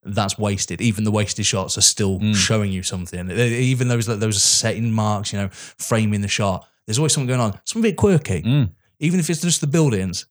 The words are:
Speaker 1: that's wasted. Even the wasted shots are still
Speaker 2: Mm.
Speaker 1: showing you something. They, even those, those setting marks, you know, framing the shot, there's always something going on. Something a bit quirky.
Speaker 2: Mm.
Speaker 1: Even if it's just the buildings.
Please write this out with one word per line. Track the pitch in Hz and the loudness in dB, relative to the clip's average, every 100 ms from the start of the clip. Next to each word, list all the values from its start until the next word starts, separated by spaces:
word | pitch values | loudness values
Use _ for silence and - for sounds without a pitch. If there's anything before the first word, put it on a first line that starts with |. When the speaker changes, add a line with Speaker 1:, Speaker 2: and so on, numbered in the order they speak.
Speaker 1:
that's | - 101 98 - | -4 -2 -2 -2
wasted. | 104 98 - 87 | -2 -2 -4 0
Even | 117 104 | 0 0
the | 107 | 0
wasted | 107 101 - 101 | 0 0 -2 -2
shots | 101 92 - | -2 -2 2
are | |
still | 95 - 98 95 | 2 2 0 2
Speaker 2:
Mm. | 107 | 2
Speaker 1:
showing | 104 92 110 101 | 2 2 2 0
you | 92 | -2
something. | 90 95 87 90 90 | -4 -6 -8 -8 -4
They, | 90 120 120 | 0 0 2
even | 127 127 123 | 0 2 2
those, | 120 110 | 0 0
those | 104 110 104 | 0 0 2
setting | - - 113 98 117 | 2 2 0 -2 0
marks, | 110 107 104 98 | 2 0 0 -4
you | 101 | -4
know, | 98 | -6
framing | - - - - 113 110 104 | -8 -20 -14 0 2 2 0
the | 101 | -2
shot, | - 101 90 - _ - | -2 0 -2 -8 _ -4
there's | 113 | 0
always | 156 | 0
something | 151 127 | 0 0
going | 127 | 0
on. | 113 - | 0 -4
Something | - 226 226 | -8 0 0
a | |
bit | 160 | 2
quirky. | 208 165 - 90 | 4 4 2 -2
Speaker 2:
Mm. | 92 143 104 - _ _ | 2 2 0 -4 _ _
Speaker 1:
Even | 151 180 | 0 0
if | 160 | 0
it's | 160 | -2
just | 175 160 | 0 0
the | 147 | 2
buildings. | 165 147 104 95 85 - | 4 4 2 -2 -6 -12